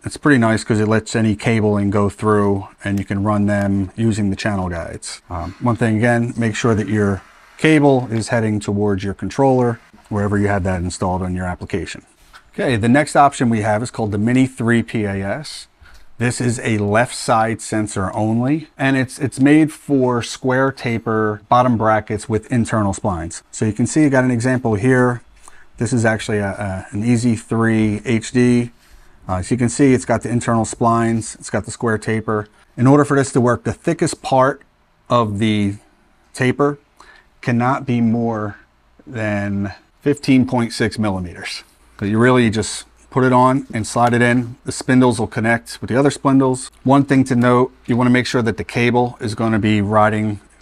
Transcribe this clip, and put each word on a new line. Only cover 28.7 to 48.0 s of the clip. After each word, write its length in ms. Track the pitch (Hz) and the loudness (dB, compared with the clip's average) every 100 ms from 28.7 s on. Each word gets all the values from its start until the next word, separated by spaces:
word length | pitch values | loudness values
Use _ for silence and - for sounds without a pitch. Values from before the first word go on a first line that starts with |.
| - _ - - - - | -10 _ -20 -20 -18 -6
Uh, 120 | 92 | -6
so 140 | 90 | -2
you 40 | 123 | -2
can 100 | 123 | 0
see 240 | - 139 | 2 4
it's 140 | 127 - | 4 2
got 160 | 113 | -2
the 80 | 110 | 0
internal 340 | 120 127 117 | -4 0 0
splines, 720 | 110 - 117 117 113 113 - - | -2 0 2 2 0 -2 -4 -12
it's 120 | - | -6
got 140 | 110 | -6
the 60 | 101 | -6
square 280 | - 120 107 | -6 -2 -2
taper. 500 | - 110 110 107 104 _ _ - | -2 -4 -2 -4 -4 _ _ 0
In 120 | 127 | 4
order 160 | 147 | 6
for 120 | 139 139 | 4 2
this 140 | 131 | 2
to 80 | 139 | 2
work, 220 | 120 117 | 2 0
the 120 | 117 | -2
thickest 460 | 110 - 160 160 - | -4 -4 -2 -2 -4
part 420 | - 131 135 143 _ _ _ _ - | -2 2 2 0 _ _ _ _ -2
of 300 | 120 107 101 | 0 0 0
the 380 | 110 104 101 101 _ _ _ _ _ | 0 2 0 -4 _ _ _ _ _
taper 460 | - 127 123 143 143 _ _ - - _ _ | -2 0 2 0 0 _ _ -20 -20 _ _
cannot 460 | - 120 123 135 127 | -2 0 0 -2 -2
be 140 | 120 | 0
more 560 | 117 117 117 110 107 - _ _ _ _ - | 2 2 -2 -4 -6 -10 _ _ _ _ -14
than 680 | 117 107 104 101 98 98 - _ _ | -6 -4 -4 -4 -4 -6 -8 _ _
fifteen 440 | 147 139 - 131 | -2 -2 2 4
point 280 | 127 127 113 | 4 0 -2
six 260 | - 113 - | -2 -2 -2
millimeters. 640 | 107 92 87 90 - - - _ _ - | -2 -2 -6 -10 -12 -12 -16 _ _ -6
So 60 | 101 | -2
you 100 | 110 | 2
really 320 | 123 127 113 | 4 4 2
just 360 | 107 98 - - _ _ | 0 -4 -8 -14 _ _
put 140 | 131 | 0
it 80 | 127 | 2
on 340 | 127 127 135 - | 4 4 2 -4
and 100 | 117 | -8
slide 300 | 104 120 120 | -4 0 2
it 80 | 117 | 2
in. 320 | 120 123 117 127 | 2 2 -2 -10
The 60 | - | -12
spindles 480 | - - 127 127 117 | -8 2 4 4 2
will 80 | 104 | -4
connect 540 | 123 110 117 - - | -2 0 -2 -4 -12
with 100 | 95 | -2
the 80 | 117 | 0
other 140 | 139 | 2
spindles. 580 | - 143 135 131 127 - - | 0 2 4 4 0 -8 -6
One 180 | 127 139 | 2 2
thing 220 | 139 135 | 4 2
to 100 | 131 | 2
note, 380 | 120 123 127 127 - - | 2 4 4 2 -4 -4
you 100 | |
wanna 140 | 120 | 0